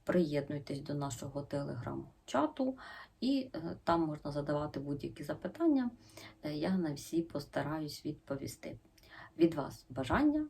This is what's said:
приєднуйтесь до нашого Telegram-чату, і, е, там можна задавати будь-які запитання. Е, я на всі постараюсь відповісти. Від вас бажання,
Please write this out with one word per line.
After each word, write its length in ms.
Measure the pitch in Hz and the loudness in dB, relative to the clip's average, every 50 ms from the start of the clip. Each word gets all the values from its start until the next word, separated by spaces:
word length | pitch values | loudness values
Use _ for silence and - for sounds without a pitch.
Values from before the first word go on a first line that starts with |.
| _ | _
приєднуйтесь 800 | - - 180 175 147 147 143 139 - 151 143 - - 147 139 | 4 4 4 4 4 2 0 0 0 -2 -4 -4 -4 -6 -4
до 120 | - - 147 | -4 -4 -2
нашого 480 | 143 143 135 - - 143 143 - 143 | -2 -2 -2 -4 -6 -8 -6 -6 -6
Telegram-чату, 1400 | 143 - - 143 143 143 139 120 - 139 135 135 139 - - _ _ - - 254 302 302 - - 262 262 262 - - - - - - - _ _ | -4 -2 -2 -2 -2 -4 -4 -6 -6 -4 -4 -6 -8 -10 -14 _ _ 0 2 4 4 4 2 0 -2 -2 -2 -4 -10 -14 -14 -16 -16 -18 _ _
і, 280 | - 254 277 269 262 - - | 0 2 2 2 0 -4 -6
е, 220 | 160 160 170 180 - - | -6 -6 -6 -6 -2 2
там 180 | - 170 170 | 4 4 4
можна 300 | 160 156 151 147 - 147 | 4 2 -2 -4 -6 -4
задавати 480 | 143 147 143 147 147 147 151 151 - 143 | -2 -2 0 0 0 0 0 -2 -4 -4
будь-які 440 | 139 143 143 139 - - - - 147 | -4 -4 -4 -4 -4 -6 -8 -8 -6
запитання. 680 | - 156 - - 185 - - 339 330 285 269 247 240 - - - - - - - - - _ - | -6 -6 -6 -6 -6 -2 2 4 6 6 6 4 2 -2 -8 -14 -20 -18 -16 -16 -18 -14 _ -8
Е, 100 | 151 151 | -6 -4
я 240 | 151 160 180 190 | -2 0 2 2
на 160 | 185 170 156 143 | 2 2 0 -2
всі 280 | 143 - - - 170 | -4 -4 -2 0 0
постараюсь 840 | 165 - - 147 147 - - 143 143 143 156 160 156 147 - - - | 0 0 -2 -6 -6 -4 -2 -2 -2 0 -2 -2 -4 -6 -8 -8 -6
відповісти. 720 | 156 147 - - - 139 135 139 123 - - - - - - - - _ - - - - - - - - | -8 -8 -6 -6 -6 -6 -6 -6 -8 -10 -10 -12 -12 -12 -14 -16 -20 _ -20 -20 -20 -18 -18 -18 -8 4
Від 160 | - 170 165 143 | 6 6 6 6
вас 320 | 143 135 - - - - - | 2 -2 -4 -6 -12 -14 -8
бажання, 580 | 123 131 131 - 151 240 294 302 285 302 302 | -6 -4 0 2 4 6 6 6 4 2 0